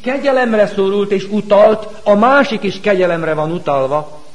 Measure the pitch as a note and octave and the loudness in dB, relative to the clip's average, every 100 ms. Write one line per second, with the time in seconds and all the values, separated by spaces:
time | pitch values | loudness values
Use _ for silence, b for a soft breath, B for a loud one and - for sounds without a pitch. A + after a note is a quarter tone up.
0 | B3 C4+ C#4 C4 B3 G#3+ G3+ G3+ G3 G3+ | -4 -2 0 0 2 2 0 0 0 0
1 | G3+ F#3+ F#3+ G#3 G3 G3+ G#3+ G#3+ - - | 0 -2 -2 -6 2 4 6 2 -4 -6
2 | G#3 G#3 A#3 C#4 C#4 A3 G3+ - G3+ F#3 | 0 2 4 4 2 -2 -6 -4 -2 0
3 | F3+ E3+ D#3+ D#3 D3+ F3 D#3+ C#3 C3 D3+ | 0 0 -2 -2 -4 -4 -2 -2 0 -2
4 | D3 - - | -6 -18 -20